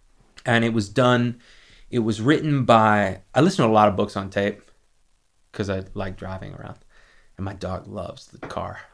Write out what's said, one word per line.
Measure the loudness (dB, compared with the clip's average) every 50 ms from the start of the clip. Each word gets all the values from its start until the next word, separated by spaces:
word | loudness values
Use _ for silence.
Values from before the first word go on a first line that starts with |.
| _ _ _ _ _ _ _ -8 -2
And | 0 2 2 2
it | 0
was | 0 -2 -4 -2
done, | 0 2 4 4 4 2 2 -2 -4 -8 _ -20 -20 -20 -20 -20 -20 -20 -12 -6
it | -4 -2
was | 0 -2 -2 0
written | 2 2 2 2 2 0 0 0 4
by, | 4 6 6 6 6 4 4 2 0 -4 -8 -12 _ 0
I | 2
listen | 2 2 2 2 2
to | 4
a |
lot | 6 6 6 6
of | 4
books | 2 -2 -4 -4
on | -6 -8 -6
tape | -4 -2 -2 -2 -4 -6 -14 _ _ _ _ _ _ _ _ _ _ _ _ _ _ _ _ _
'cause | -10 -8 -6 -6
I | -6 -6 -8 -10 -10
like | -10 -10 -10 -10
driving | -12 -12 -12 -12 -12 -14 -14 -16
around. | -16 -16 -16 -18 -20 _ _ _ _ _ _ _ _ _ _ _
And | -12 -10
my | -10 -10
dog | -10 -8 -8 -8 -8 -10 -12
loves | -12 -10 -10 -12 -12 -16 -20
the | -20 -20 -18
car. | -14 -12 -10 -8 -8 -10 -10 -14 -18 -20